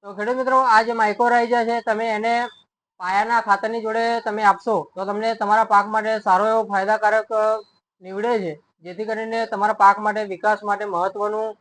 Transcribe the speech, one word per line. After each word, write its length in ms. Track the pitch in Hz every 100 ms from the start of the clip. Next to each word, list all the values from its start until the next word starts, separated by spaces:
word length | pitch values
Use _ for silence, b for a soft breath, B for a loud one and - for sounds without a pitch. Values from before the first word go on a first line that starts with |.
તો 120 | 202
ખેડૂત 220 | 196 208 254
મિત્રો, 220 | 254 262
આ 240 | 262 220
જે 100 | 226
mycorrhiza 720 | 233 214 202 240 240 233 240 226
છે 160 | 233
તમે 240 | 226 214 226
એને 420 | 208 226 233 247 - _ _ _ _
પાયાના 440 | 180 196 220 233
ખાતરની 400 | 214 196 214 233
જોડે 380 | 220 220 226 233
તમે 240 | 226 214
આપશો 480 | 208 190 - 202 151 180
તો 100 | 196
તમને 300 | 202 226 220
તમારા 280 | 208 214
પાક 220 | 220 208 202
માટે 340 | 220 214 220
સારો 280 | 208 185 214
એવો 160 | 220
ફાયદાકારક, 720 | 202 196 196 220 214 220 214
અ, 280 | 220 214 220 208 _ _ _
નીવડે 380 | 185 190 233 233
છે, 200 | 180 151 _ _
જેથી 240 | 165 180 214
કરીને 400 | 220 220 226 226
તમારા 280 | 202 208
પાક 260 | 214 196 202
માટે, 240 | 214 208
વિકાસ 400 | 208 185 214 208
માટે 220 | 202 202 208
મહત્વનું 720 | 175 190 196 208 214 220 214